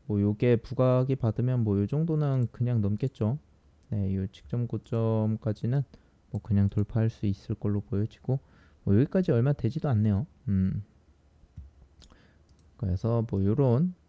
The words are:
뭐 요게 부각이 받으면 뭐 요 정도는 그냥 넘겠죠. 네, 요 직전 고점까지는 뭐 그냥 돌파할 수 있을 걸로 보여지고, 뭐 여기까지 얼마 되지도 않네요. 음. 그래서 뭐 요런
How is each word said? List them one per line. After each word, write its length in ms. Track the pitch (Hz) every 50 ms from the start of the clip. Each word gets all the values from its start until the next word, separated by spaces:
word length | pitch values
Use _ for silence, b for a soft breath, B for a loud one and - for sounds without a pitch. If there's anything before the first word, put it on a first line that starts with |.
| _
뭐 160 | - 104 101
요게 360 | 101 104 104 - 127 123 120
부각이 580 | 113 - - 117 - 127 127 127 127 131 135 131
받으면 480 | - - 113 - - 120 127 127 123 110
뭐 160 | 107 98 101
요 80 | 101
정도는 640 | 98 143 151 165 170 156 151 147 139 135 131 120 -
그냥 300 | - - 120 123 123 113
넘겠죠. 580 | 101 98 107 - 135 131 - - 110 107 139 151 - _ _ _ _ _ _ _ _ -
네, 240 | 110 104 98 95 95
요 120 | 95 95
직전 400 | 98 - - - - 123 120 120
고점까지는 1120 | 117 113 110 - - 120 113 113 113 110 110 110 110 110 107 - 110 104 - - 117 131 143 131 - b b b b b b b -
뭐 100 | - 110
그냥 280 | - - 101 101 98 101
돌파할 400 | - 107 104 - - 113 110 113
수 160 | - - -
있을 300 | 101 95 - - - 107
걸로 240 | - - 104 104 101
보여지고, 600 | - - - 98 110 - - - - - 131 135 - b b b b b b b -
뭐 120 | 101 98 110
여기까지 320 | 143 - - 190 185 -
얼마 220 | 131 117 123 143 143
되지도 340 | - - 113 - 156 - 147
않네요. 380 | 117 104 110 107 101 95 151 - - _ - -
음. 340 | 98 95 95 95 104 104 101 _ _ _ _ _ _ _ _ _ _ _ - - - - - - _ - - _ _ _ - - b b b b b b b b - _ _ _ _
그래서 500 | - - 95 90 - - 113 117 117 113 -
뭐 140 | - 98 98
요런 500 | 98 110 143 139 123 117 131 175 180 180 _ _